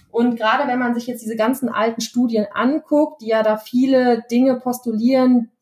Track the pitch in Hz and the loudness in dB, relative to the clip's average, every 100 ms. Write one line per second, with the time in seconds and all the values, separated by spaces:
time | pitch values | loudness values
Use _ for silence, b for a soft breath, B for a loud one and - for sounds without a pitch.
0 | b 233 240 226 220 262 269 247 247 233 | b -2 0 0 0 0 0 -2 -2 -4
1 | - 226 214 226 220 262 247 - 226 226 | -6 -10 -8 -2 -2 -2 -4 -2 -2 -4
2 | 226 240 247 226 208 - 240 311 - 294 | -6 -2 0 0 -2 -2 0 -2 0 0
3 | 302 294 220 220 214 214 - 247 269 262 | 0 -4 -2 0 0 -2 -2 0 2 4
4 | 247 233 - 240 262 247 247 233 240 214 | 4 0 0 2 2 0 -4 -6 -4 -2
5 | 233 262 254 247 226 _ | 2 2 4 2 0 _